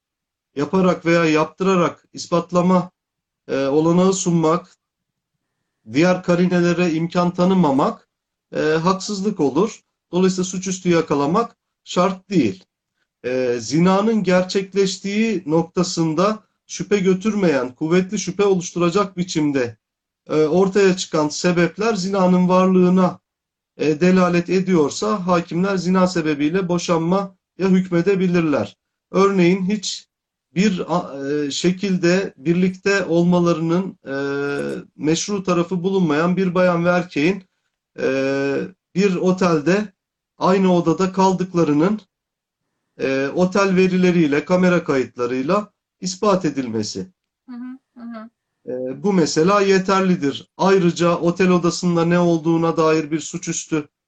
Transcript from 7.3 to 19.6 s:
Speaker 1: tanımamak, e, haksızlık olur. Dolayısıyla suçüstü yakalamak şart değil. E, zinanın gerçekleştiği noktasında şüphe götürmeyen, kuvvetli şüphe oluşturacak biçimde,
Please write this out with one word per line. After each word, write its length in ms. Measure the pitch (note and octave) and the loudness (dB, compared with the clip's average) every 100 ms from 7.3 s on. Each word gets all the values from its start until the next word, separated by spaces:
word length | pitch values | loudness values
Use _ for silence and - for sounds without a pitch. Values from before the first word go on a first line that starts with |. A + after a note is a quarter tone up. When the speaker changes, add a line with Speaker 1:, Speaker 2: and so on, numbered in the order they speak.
Speaker 1:
tanımamak, 760 | F3+ F3+ F#3+ D#3 C3+ F#3+ - _ _ _ _ _ | 0 2 4 2 2 0 -4 _ _ _ _ _
e, 40 | - | -4
haksızlık 800 | D3+ D#3+ E3+ F#3 - G3+ G3+ G#3+ | 0 0 0 -2 -6 -6 -4 -2
olur. 420 | C#3 C3+ A3 - _ _ _ | 0 0 -2 -4 _ _ _
Dolayısıyla 320 | F3 F#3 F#3 | 0 0 0
suçüstü 460 | F3+ F#3 F#3+ F#3 F3+ | -6 -6 -8 -4 0
yakalamak 680 | E3+ D#3 C#3+ D3 G3 - _ _ _ | 0 0 -2 0 0 -2 _ _ _
şart 460 | - F#3 F#3 F#3 - | -6 0 0 -2 -2
değil. 340 | F#3+ A2 F#2 _ _ _ _ _ _ | 0 0 -2 _ _ _ _ _ _
E, 300 | B2 B2+ B2+ A#2+ | -6 -2 -2 -4
zinanın 640 | G#2+ D3 F3+ F#3+ G#3+ A3 | -2 2 4 2 2 0
gerçekleştiği 1200 | F#3 F3+ F#3 G3+ G3 G3 F#3+ - G3 G#3 A3+ F#3+ | 2 0 0 -4 -2 -2 -2 -2 -4 -2 -2 -2
noktasında 960 | D3 D#3+ D#3+ - F3 - D#3+ D#3 G3 G#3+ _ _ - | -2 -2 0 -2 -2 -2 -2 0 0 -2 _ _ -14
şüphe 300 | - - G#3 | -12 -2 0
götürmeyen, 760 | F#3 F#3 G#3+ G#3 F3+ C#3 B2 | 2 0 -2 0 0 0 -4
kuvvetli 440 | - D#3 F3+ F#3 G#3 | -6 -2 0 0 -6
şüphe 240 | F#3 E3+ | -4 0
oluşturacak 760 | G3+ F#3+ E3 F3 E3+ F#3 G3 - | 0 0 -2 -2 0 0 -2 -4
biçimde, 600 | F3 E3 D3 C3+ | -4 -2 0 0